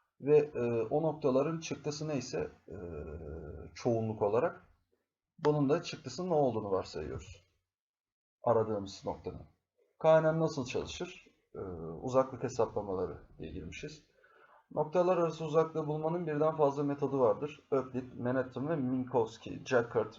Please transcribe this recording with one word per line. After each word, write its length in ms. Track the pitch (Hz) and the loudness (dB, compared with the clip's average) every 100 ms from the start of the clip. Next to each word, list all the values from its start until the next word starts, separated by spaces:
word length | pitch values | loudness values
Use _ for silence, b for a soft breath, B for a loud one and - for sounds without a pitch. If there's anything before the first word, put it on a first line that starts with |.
| _ - | _ -4
ve, 160 | 131 147 | 6 6
e, 440 | 147 - 120 117 | 6 0 0 0
o 220 | 110 147 | 0 0
noktaların 560 | 160 151 143 131 151 165 | 0 0 2 4 2 -2
çıktısı 480 | - 147 156 147 156 | -6 -6 -6 -6 -4
neyse, 440 | 143 - - - - - | -4 -4 -6 -6 -10 -16
e, 100 | 98 87 78 73 78 78 80 76 73 - - | -12 -10 -10 -10 -10 -10 -10 -12 -14 -14 -4
çoğunluk 460 | 123 113 110 107 | 0 2 0 0
olarak 460 | 104 113 160 - _ _ _ _ _ _ _ - | 2 2 0 -4 _ _ _ _ _ _ _ -2
bunun 300 | 151 151 135 | 2 4 4
da 140 | 165 | 2
çıktısının 460 | - - 131 - 185 | -2 -10 -10 -6 0
o 60 | 156 | 2
olduğunu 360 | 135 110 104 | 2 2 0
varsayıyoruz. 720 | 95 - 80 78 - - - _ _ _ _ _ _ _ _ _ _ | -2 -2 -6 -6 -8 -12 -20 _ _ _ _ _ _ _ _ _ _
Aradığımız 580 | 120 113 107 104 95 - 98 | 0 2 2 -2 -6 -10 -10
noktanın. 400 | 82 - - - _ _ _ _ - | -8 -10 -12 -16 _ _ _ _ 0
K 220 | 160 160 | 6 6
N 120 | 160 | 6
N 60 | 160 | 2
nasıl 260 | 160 139 123 | 0 -2 -4
çalışır? 640 | 95 - - 175 - - _ _ - | -4 -4 -6 -8 -10 -20 _ _ -12
Ee, 40 | 95 87 82 80 | -10 -8 -10 -8
uzaklık 420 | 127 127 127 117 | 0 2 2 0
hesaplamaları 760 | 127 120 110 113 101 92 87 76 - - | -4 0 0 0 -4 -4 -4 -6 -16 -14
diye 140 | 80 | -12
girmişiz. 520 | 78 80 - 151 - _ b b b b b b | -10 -12 -12 -12 -14 _ b b b b b b
Noktalar 460 | - 151 180 175 175 | -4 0 2 4 4
arası 280 | 165 160 160 | 2 0 0
uzaklığı 420 | 156 160 160 151 | 2 2 0 -2
bulmanın 400 | 151 156 175 165 | -2 -2 -2 -2
birden 280 | 147 156 156 | 2 2 4
fazla 280 | 143 139 | 2 2
metodu 360 | 143 143 139 139 | -2 0 0 4
vardır. 480 | 120 101 147 - - | 4 4 -2 -8 -2
Öklit, 440 | 135 127 123 127 - | 0 0 -6 -8 -4
Manhattan 500 | 123 131 127 123 143 | -2 0 -2 -4 -4
ve 60 | 165 | -2
Minkowski, 880 | 127 127 123 131 110 - - 110 - | 0 -2 0 2 0 -2 -12 -10 2
Jaccard 480 | - 117 117 107 | 2 4 0 -2